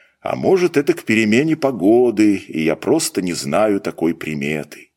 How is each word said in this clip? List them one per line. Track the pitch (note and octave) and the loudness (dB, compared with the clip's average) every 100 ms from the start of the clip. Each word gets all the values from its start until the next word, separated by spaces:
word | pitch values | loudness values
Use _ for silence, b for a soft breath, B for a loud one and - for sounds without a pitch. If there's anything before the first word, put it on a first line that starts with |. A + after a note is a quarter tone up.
| b b | b b
а | - B2+ | -8 -2
может, | C3 F#3 F3 C#3+ | 2 2 2 0
это | C#3 | 0
к | - | -2
перемене | - A2 A2 A2+ D#3 D#3 | 0 0 2 2 2 0
погоды, | C#3 A#2 F#2 A#2 B2 G#2 G#2+ F#2+ | -2 0 2 4 4 4 2 2
и | - D#2+ | -4 -4
я | D#2 D2+ | -2 -2
просто | - D3+ D#3 - | 0 -2 -2 -4
не | F#2 | -4
знаю | D#2+ C#2 E2 A2 G2 | -6 -4 0 0 0
такой | F2 - E2 | -4 -4 -4
приметы. | E2 D#2 D2+ C#2+ D2+ C#2+ - - | -2 -6 -6 -6 -6 -8 -18 -20